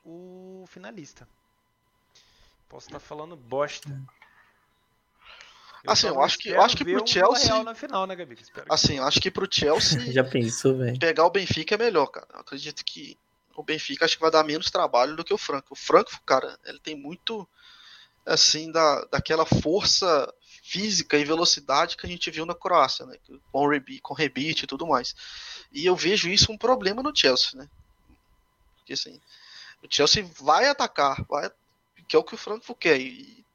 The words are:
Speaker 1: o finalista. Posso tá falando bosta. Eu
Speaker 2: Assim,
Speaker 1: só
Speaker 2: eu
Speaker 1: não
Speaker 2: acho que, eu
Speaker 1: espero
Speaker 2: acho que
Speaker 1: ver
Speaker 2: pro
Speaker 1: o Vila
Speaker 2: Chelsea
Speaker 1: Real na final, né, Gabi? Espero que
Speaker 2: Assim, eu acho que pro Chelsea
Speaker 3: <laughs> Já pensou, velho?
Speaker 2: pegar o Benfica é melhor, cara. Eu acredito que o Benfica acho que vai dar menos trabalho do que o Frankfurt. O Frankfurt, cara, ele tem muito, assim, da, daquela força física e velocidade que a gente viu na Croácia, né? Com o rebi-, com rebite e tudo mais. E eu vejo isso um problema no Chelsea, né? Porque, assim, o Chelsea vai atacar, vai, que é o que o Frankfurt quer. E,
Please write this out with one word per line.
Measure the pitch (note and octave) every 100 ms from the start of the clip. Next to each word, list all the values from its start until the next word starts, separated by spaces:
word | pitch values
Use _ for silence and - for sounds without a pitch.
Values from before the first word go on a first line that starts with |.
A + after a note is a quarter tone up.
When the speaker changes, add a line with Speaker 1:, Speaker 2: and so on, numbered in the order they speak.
Speaker 1:
o | E3 E3+ F3+ F#3 F#3 F#3+ F3+
finalista. | - G3+ A3+ C#3+ - A#2+ _ _ _ _ _ _ _ _ _ _ _ _ _ _
Posso | C#3 -
tá | C#3+
falando | - D3+ D#3 E3
bosta. | A#2+ C3 D3 - D3 C3+ C3+ _ - _ _ _ _ _ _ _ _ _ - - - - - -
Eu | -
Speaker 2:
Assim, | G#3+
Speaker 1:
só | A3
Speaker 2:
eu | C3+
Speaker 1:
não |
Speaker 2:
acho | D3 -
que, | A3
eu |
Speaker 1:
espero | F3+ E3+
Speaker 2:
acho | -
que |
Speaker 1:
ver | A3
Speaker 2:
pro | G#3+
Speaker 1:
o | A3+
Vila | F3+ G3 B3+
Speaker 2:
Chelsea | -
Speaker 1:
Real | A3
na | A3+ A3+
final, | - G3 F#3+
né, | F3+
Gabi? | D#3 A#2
Espero | - - -
que |
Speaker 2:
Assim, | D3+ - C#3+
eu |
acho | C3+ -
que | F#3+
pro | F#3+ F#3+
Chelsea | - - F3+ - C#3+
Speaker 3:
<laughs> | B2
Já | C3
pensou, | B2+ C#3 A#2 A#2 C3+ C3
velho? | B2 B2+
Speaker 2:
pegar | E3 D#3 E3+
o |
Benfica | G3 F3 D#3+ D#3 G#3
é |
melhor, | A#3 F3 C3+
cara. | - -
Eu | -
acredito | - C#3 D3 C#3+
que | - - C#3+ - _ _ _ -
o |
Benfica | D3+ D#3 - C3+ E3
acho | -
que |
vai | D#3+
dar | D#3
menos | D#3 D#3 -
trabalho | F#3 D#3+ A#2+ C3 D#3+
do |
que | E3+
o | G#3
Frankfurt. | - C#3 -
O | C#3
Frankfurt, | - D#3+ G#3+ - -
cara, | C3+ - - -
ele | -
tem | - D3+
muito, | C#3 F3+ - A3+ F3+ _ - - - - - _ -
assim, | D#3+ - D3+ D#3+
da, | E3 D#3 C#3 -
daquela | C#3 - D#3+ D#3+
força | - D3+ F#3+ - - F#3 D3+ - - _ -
física | - F3+ G#3+ F#3 - D3
e | D3
velocidade | D#3+ F3 - C#3 C#3 E3+ -
que |
a | F3+
gente | F3 -
viu | D#3 E3
na | E3+
Croácia, | F#3+ F3 C3 - B2+
né? | - _ C3+ _
Com | C3+
o | C#3+
rebi-, | D3 C3+ C3+
com | - D3
rebite | D3 C3 D3+ D#3
e | C#3+
tudo | C3+ E3
mais. | C3 B2 - - - - - -
E | C#3 F3
eu | F3+
vejo | D3+ G#3 E3+
isso | G3+ -
um | G#3+
problema | A3+ B3+ F#3+ A3
no | C#4 D4
Chelsea, | C#3+ B2+ - C3
né? | D3 _ _ _ _ _ _ _ _ _ _ _
Porque, | -
assim, | C#3 - - _ - - - - -
o | -
Chelsea | - D3 G#3 F3+ -
vai | C3+ E3 C4+
atacar, | C#4 B3+ - C#3+ C3+ -
vai, | D3 E3+ - _ _ _ _ -
que | D#3+
é |
o |
que | D#3+
o | A3+
Frankfurt | - A3 - A#3+
quer. | F3 C#3
E, | C3 B2+ C3+ - _